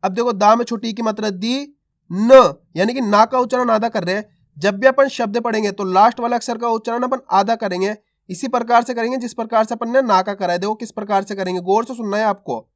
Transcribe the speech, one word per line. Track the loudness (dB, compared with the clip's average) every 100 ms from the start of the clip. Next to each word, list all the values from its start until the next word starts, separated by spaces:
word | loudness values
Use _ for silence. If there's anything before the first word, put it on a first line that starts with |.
अब | -4
देखो | -2 -2
दा | 2 4 4
में |
छोटी | 0 -6 -8
ई |
की | -4
मात्रा | -4 -2 -6
दी, | -4 -4 -4 -6 _ _ _ _
न, | -2 8 8 8 0 _ -4
यानी | -2
कि | -2
ना | 0 2
का | 4 2
उच्चारण | 0 -2 0
आधा | 0 0
कर | -4
रहे | -4
हैं। | -6 -6 _ _ -4
जब | -2 2
भी | 2
अपन | 4 0
शब्द | 0 -4 -2
पढ़ेंगे | -2 -2 -2
तो | -4
लास्ट | 0 4 4 4
वाला | -4 -4
अक्षर | -4 -6
का | -4
उच्चारण | -4 -4 -4
अपन | -4 -4 _
आधा | 0 2 -2
करेंगे, | -4 -2 -4 -4 _ _ _
इसी | -10 -4
प्रकार | -4 2 2
से | 2
करेंगे | -4 -4 -4
जिस | -8
प्रकार | -8 -2 0
से | 0
अपन | -4 0
ने | 0
ना | 4 2
का | 2
करा | -4 -2
है। | -2
देखो | -2
किस | -6 -8
प्रकार | -10 -2 -2
से | -2
करेंगे, | -6 -4 -4
गौर | 0 0
से | 0
सुनना | -8 -6 -2
है |
आपको। | -2 -2 -6 -10 _